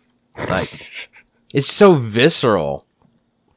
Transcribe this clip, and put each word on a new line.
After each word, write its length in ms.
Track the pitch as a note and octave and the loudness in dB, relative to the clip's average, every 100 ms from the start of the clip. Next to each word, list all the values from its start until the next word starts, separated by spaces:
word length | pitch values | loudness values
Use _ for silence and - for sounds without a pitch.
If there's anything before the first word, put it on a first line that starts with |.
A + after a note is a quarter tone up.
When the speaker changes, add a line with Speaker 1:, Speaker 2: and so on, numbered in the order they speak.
| _ _ _ - | _ _ _ -12
Speaker 1:
Like, 120 | - | -6
Speaker 2:
<laughs> 1040 | F#2 - - - - - - _ _ - | -2 -2 -4 -8 -10 -12 -14 _ _ -8
Speaker 1:
it's 200 | - - | -4 -2
so 220 | - G3+ D3+ | 4 4 4
visceral. 880 | A2+ A2 C3 - B2 G2 D2 C#2 _ _ _ _ _ _ _ | 0 0 0 2 0 0 -2 -8 _ _ _ _ _ _ _